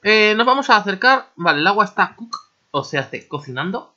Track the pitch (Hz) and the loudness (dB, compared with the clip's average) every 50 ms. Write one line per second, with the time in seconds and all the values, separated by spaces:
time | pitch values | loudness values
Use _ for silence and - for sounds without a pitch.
0 | _ 202 214 214 214 214 214 214 233 247 254 269 269 - 240 214 190 202 190 185 | _ 2 2 4 4 4 2 2 2 2 2 0 2 2 2 2 2 -2 -6 0
1 | - 247 269 262 - _ _ - 170 170 156 143 151 185 202 208 214 196 - - | 2 2 2 2 0 _ _ -6 -2 -2 0 2 2 0 2 2 0 -2 0 -2
2 | 190 - - - - 233 - - - _ _ _ _ _ _ 147 135 - - 143 | -4 -4 -4 -16 -18 -16 -16 -18 -18 _ _ _ _ _ _ -8 -8 -4 -6 -6
3 | 131 - - 120 - _ - 143 143 135 127 131 147 180 202 247 - _ _ | -6 -6 -10 -14 -14 _ -14 -14 -12 -10 -10 -8 -6 -6 -6 -8 -10 _ _